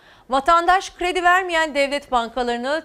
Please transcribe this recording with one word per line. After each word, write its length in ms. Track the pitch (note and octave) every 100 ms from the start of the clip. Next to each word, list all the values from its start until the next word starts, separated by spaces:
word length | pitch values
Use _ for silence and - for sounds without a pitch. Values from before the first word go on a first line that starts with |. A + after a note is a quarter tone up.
| _ - -
Vatandaş 640 | C4 C4+ E4+ E4+ F#4 F#4
kredi 280 | - F4+ F4+
vermeyen 520 | F4 F4+ F#4 E4 D#4+
devlet 380 | C#4+ C#4 C#4+ -
bankalarını 720 | B3 A3+ B3 B3 A#3+ B3 D#4